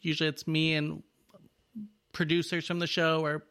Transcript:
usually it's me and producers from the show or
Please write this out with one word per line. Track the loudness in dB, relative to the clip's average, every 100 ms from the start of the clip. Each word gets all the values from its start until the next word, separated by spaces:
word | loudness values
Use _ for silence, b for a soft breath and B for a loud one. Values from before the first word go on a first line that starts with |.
usually | -2 0 0
it's | 0 0
me | 2 2
and | 2 0 -4 -12 _ _ -20 -20 _ _ -14 -14 _ _ -2
producers | 2 2 0 -2 -2
from | -2
the | -2
show | 2 2 2
or | 0 -2 -6